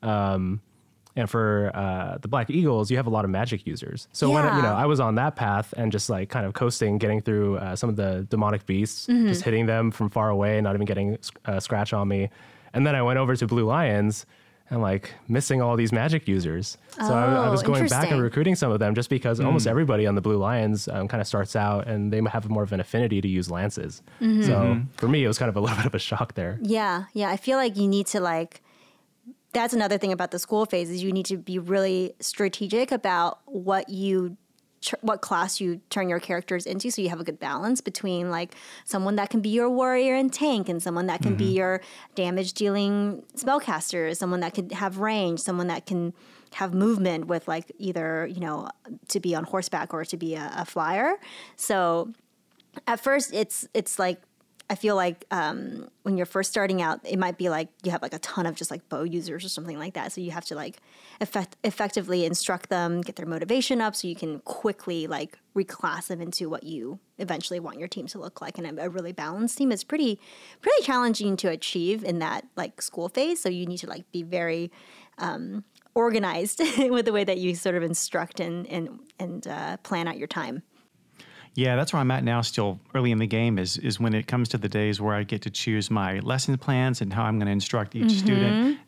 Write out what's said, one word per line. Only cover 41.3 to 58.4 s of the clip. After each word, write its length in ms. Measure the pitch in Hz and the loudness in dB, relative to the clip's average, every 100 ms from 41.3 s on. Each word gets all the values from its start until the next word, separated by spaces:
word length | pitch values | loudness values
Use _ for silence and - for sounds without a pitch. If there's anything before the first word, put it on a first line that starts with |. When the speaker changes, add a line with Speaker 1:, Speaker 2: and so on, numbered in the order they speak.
| 202 | 2
Speaker 2:
be 80 | |
Speaker 3:
Mm-hmm. 80 | 190 | 2
Speaker 2:
your 260 | 185 185 185 - - - | 2 2 0 -4 -18 -10
damage 400 | - 180 185 185 | -4 -2 -2 -4
dealing 680 | - 202 202 202 202 202 196 - - | 0 0 2 2 2 0 -2 -10 -6
spellcaster, 800 | 247 285 277 156 - 175 160 175 | 0 0 0 -2 -2 -2 -2 -2
someone 240 | 185 180 | -2 -2
that 140 | 170 | -2
can 160 | 202 180 | -4 -6
have 280 | 202 196 190 | -4 -4 -2
range, 400 | 214 220 180 165 | 0 0 0 -2
someone 260 | - 180 175 | -2 -2 -2
that 180 | 175 | -4
can 300 | - 180 170 - - - _ | -4 -2 -2 -6 -18 -20 _
have 180 | - 190 | -6 -2
movement 540 | 185 214 214 185 160 165 | 2 2 4 2 0 -2
with, 200 | 170 - | -4 -2
like, 240 | 160 - - | -6 -6 -8
either, 480 | 196 170 160 160 165 | -6 -4 -2 -2 -4
you 140 | 180 | -6
know, 280 | 165 151 - - - - - | -6 -6 -8 -14 -18 -18 -6
to 120 | 196 | -4
be 140 | 175 | 0
on 100 | 160 | -2
horseback 480 | 160 190 180 160 160 | -2 -4 -2 -4 -4
or 100 | 160 160 | -6 -6
to 100 | 170 | -6
be 180 | 165 | -6
a, 160 | 160 151 - | -6 -6 -8
a 80 | |
flyer. 520 | 165 175 156 190 285 403 - - - - | -6 -2 0 0 0 -2 -8 -20 -20 -10
So 540 | - 196 175 170 220 226 _ _ _ _ _ - - | -2 2 2 2 -2 -10 _ _ _ _ _ -8 -4
at 140 | 226 | -2
first 340 | 269 277 - | 2 2 2
it's, 340 | 208 220 - - | -2 -2 -4 -4
it's 240 | 226 185 - | -4 -2 -2
like, 220 | 185 180 _ _ _ _ - | -2 -2 _ _ _ _ -8
I 40 | |
feel 220 | 196 214 196 | -2 2 2
like, 300 | 180 170 - | 2 -2 -4
um, 600 | 185 151 127 131 - - _ | -2 -2 -4 -8 -12 -14 _
when 140 | 202 190 | -2 -2
you're 80 | |
first 260 | 175 190 196 | 0 -2 -2
starting 300 | 220 196 185 | 0 0 0
out, 200 | 160 - | 0 -2
it 140 | - 190 | -2 -2
might 180 | 185 175 | 0 0
be 140 | 180 | -2
like 180 | 160 160 _ | 0 -4 _
you 60 | 185 | -6
have, 100 | 170 | -4
like, 140 | - | -6
a 40 | 160 | -8
ton 260 | - - | -8 -4